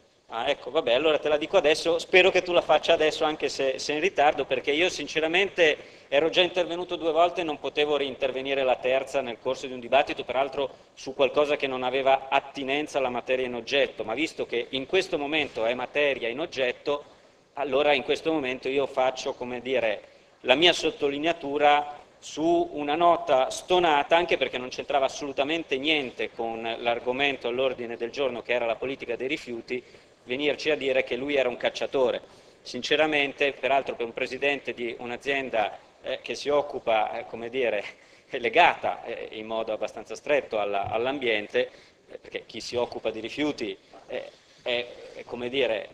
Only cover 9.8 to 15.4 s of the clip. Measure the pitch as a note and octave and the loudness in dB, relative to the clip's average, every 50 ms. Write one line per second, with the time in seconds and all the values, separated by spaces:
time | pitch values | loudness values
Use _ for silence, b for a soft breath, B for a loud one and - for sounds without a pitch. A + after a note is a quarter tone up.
9.8 | A#2 A#2 B2 C3+ D3 - D#3 - C3 - - B2+ C#3 D3+ - D3 C#3 - B B | -4 2 2 2 2 2 -2 -8 -6 -4 -2 -2 -2 -2 -2 -4 -4 -4 B B
10.8 | B B B - - D3 C3 - C#3 B2 - C#3+ D3+ C#3+ D3 - C#3+ C3+ C3 B2+ | B B B -14 -12 -8 0 2 2 2 4 2 2 2 2 0 0 -2 -2 -2
11.8 | B2+ B2+ B2+ C#3 C3 C3+ C3+ C3 - - C#3 C#3 - - - D3 C3+ C3 C#3 D3 | -2 -2 0 2 4 4 4 2 2 0 0 0 -2 -2 -10 -8 -4 -2 -2 -2
12.8 | D3+ D3+ - C#3+ C3 B2 B2 A#2+ - - C3 C3 C3 B2 B2 A#2+ A2+ - C#3 C#3 | -2 -2 -2 -2 0 0 -2 -4 -2 -2 0 0 0 -2 -4 -6 -6 0 2 2
13.8 | C3 A2+ - - G#2+ G#2+ A2+ C3+ D#3+ D3+ - - B2 - - A#2 A#2+ - - C3 | 2 2 0 -6 -6 -4 -2 -2 -4 -4 -4 -6 -6 -2 -2 -4 -4 -2 -4 -6
14.8 | C3+ - - F#3+ F#3 - F3+ D#3 C#3+ C#3+ D#3 D#3 | -4 0 0 0 0 2 -2 -2 -2 0 0 -2